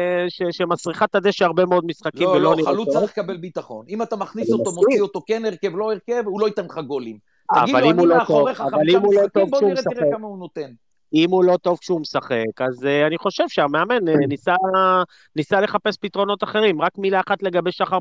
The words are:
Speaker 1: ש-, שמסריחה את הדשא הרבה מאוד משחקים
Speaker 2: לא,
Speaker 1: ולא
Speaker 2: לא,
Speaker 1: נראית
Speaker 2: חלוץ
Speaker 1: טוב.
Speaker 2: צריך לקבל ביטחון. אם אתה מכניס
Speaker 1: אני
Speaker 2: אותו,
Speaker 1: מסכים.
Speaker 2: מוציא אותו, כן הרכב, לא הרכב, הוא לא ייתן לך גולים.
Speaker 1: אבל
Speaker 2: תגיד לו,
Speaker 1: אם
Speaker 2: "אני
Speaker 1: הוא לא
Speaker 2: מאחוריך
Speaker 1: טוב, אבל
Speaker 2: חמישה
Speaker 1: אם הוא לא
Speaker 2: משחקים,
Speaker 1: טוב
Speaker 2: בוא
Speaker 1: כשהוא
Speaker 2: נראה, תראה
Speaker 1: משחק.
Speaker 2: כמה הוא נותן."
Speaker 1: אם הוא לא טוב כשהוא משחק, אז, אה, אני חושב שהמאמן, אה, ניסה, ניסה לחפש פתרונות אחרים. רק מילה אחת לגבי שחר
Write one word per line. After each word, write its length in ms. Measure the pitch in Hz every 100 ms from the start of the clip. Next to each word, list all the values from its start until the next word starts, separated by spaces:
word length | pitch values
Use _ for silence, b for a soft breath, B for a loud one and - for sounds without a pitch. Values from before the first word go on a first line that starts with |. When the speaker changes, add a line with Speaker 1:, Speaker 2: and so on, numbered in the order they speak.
| 180 175 180
Speaker 1:
ש-, 280 | - 175 160
שמסריחה 480 | 175 175 - - 214
את 100 | 202
הדשא 300 | 196 - 180
הרבה 200 | 165 180
מאוד 200 | 180 170
משחקים 420 | 156 156 135 185
Speaker 2:
לא, 20 |
Speaker 1:
ולא 120 | 180
Speaker 2:
לא, 100 | 156
Speaker 1:
נראית 160 | 160 156
Speaker 2:
חלוץ 200 | 196 220
Speaker 1:
טוב. 120 | -
Speaker 2:
צריך 180 | 202 220
לקבל 200 | 180 175
ביטחון. 480 | 175 160 - 110 117
אם 120 | 214
אתה 140 | 220 208
מכניס 320 | 190 214 226
Speaker 1:
אני 40 |
Speaker 2:
אותו, 160 | 220 185
Speaker 1:
מסכים. 120 | 170 214
Speaker 2:
מוציא 160 | 226
אותו, 200 | 196 180 175
כן 180 | 220 220
הרכב, 300 | 175 196 175
לא 160 | 220
הרכב, 320 | 202 - 240 208
הוא 140 | 202
לא 60 | 214
ייתן 200 | 208 175
לך 120 | 160
גולים. 400 | 127 139 113 107 _ _ -
Speaker 1:
אבל 100 | 127
Speaker 2:
תגיד 140 | 190 -
לו, 100 | 156
Speaker 1:
אם 40 |
Speaker 2:
"אני 80 | 175
Speaker 1:
הוא 80 | 170
לא 100 | 196
Speaker 2:
מאחוריך 400 | - 151 139 -
Speaker 1:
טוב, 100 | -
אבל 100 | 151
Speaker 2:
חמישה 180 | 156 190
Speaker 1:
אם 60 |
הוא 100 | 202
לא 80 | 202
Speaker 2:
משחקים, 200 | 202 202
Speaker 1:
טוב 80 | 190
Speaker 2:
בוא 80 | 277
Speaker 1:
כשהוא 120 | 202
Speaker 2:
נראה, 140 | 185
תראה 100 | 185 -
Speaker 1:
משחק. 220 | 147 220
Speaker 2:
כמה 100 | 214
הוא 100 | 196
נותן." 340 | 170 160 135 - _ _ -
Speaker 1:
אם 160 | 156 170
הוא 140 | 185
לא 140 | 180 180
טוב 200 | 180 175
כשהוא 240 | - 170
משחק, 600 | 147 139 - 117 110 -
אז, 240 | 131 127 139
אה, 220 | 143 156
אני 100 | 165
חושב 260 | 196 - -
שהמאמן, 600 | - 143 151 190 247 170
אה, 80 | 151
ניסה, 400 | 139 143 185 180 190 190 185 185 175 b b 156
ניסה 260 | 147 196
לחפש 360 | 208 208 214 -
פתרונות 420 | 202 190 202 202
אחרים. 380 | - 214 214 151
רק 160 | 175 -
מילה 220 | 196 190 185
אחת 160 | 196
לגבי 280 | 190 175 170
שחר 280 | 175 190 185